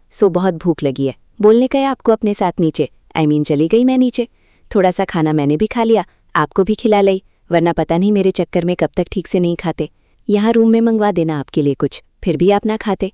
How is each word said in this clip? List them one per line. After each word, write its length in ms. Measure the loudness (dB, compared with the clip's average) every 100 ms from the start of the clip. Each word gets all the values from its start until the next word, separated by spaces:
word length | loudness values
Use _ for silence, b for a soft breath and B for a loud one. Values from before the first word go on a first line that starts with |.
| _
so 160 | 0 0
बहुत 260 | 2 -2
भूख 280 | -2 -2 -2
लगी 240 | -2 -2 -4
है। 80 | -6 _ 0
बोलने 260 | 2 4 2
का 120 | 0
है 60 |
आपको 280 | -2 -2 0
अपने 220 | 0 0
साथ 180 | -2 -2 0
नीचे, 300 | -2 -2 -6 _ _ -2
I 100 | 0
mean 180 | 0
चली 240 | 0 0 2
गई 160 | 2
मैं 140 | 2 2
नीचे, 300 | 0 -2 -6 _ _ _ -4
थोड़ा 160 | 0 0
सा 140 | 0
खाना 280 | -2 -2 0
मैंने 240 | 0 0 0
भी 100 | -2
खा 160 | -2
लिया, 220 | 0 0 -2 _ _ -2
आपको 280 | -2 0
भी 100 | -2
खिला 260 | 0 2 2
लाई, 220 | 2 0 -4 _ -2
वरना 220 | 0 2
पता 260 | 0 0 0
नहीं 140 | 2
मेरे 180 | 2 0
चक्कर 340 | 0 -2 -2
में 120 | -2 -2
कब 120 | -2 -2
तक 100 | -6
ठीक 140 | -6 -4
से 140 | 0
नहीं 160 | 0 -2
खाते। 340 | -6 -6 -8 _ _ _ -2
यहाँ 220 | 0 2
रूम 180 | 2 4
में 100 | 2
मंगवा 320 | 2 0 0
देना 280 | 0 -2 -4
आपके 220 | -4 -2
लिए 120 | -2
कुछ, 280 | 0 -4 -6 _ -8
फिर 120 | -4 0
भी 140 | 2
आप 160 | 2 0
ना 100 | -4
खाते, 360 | -4 -4 -6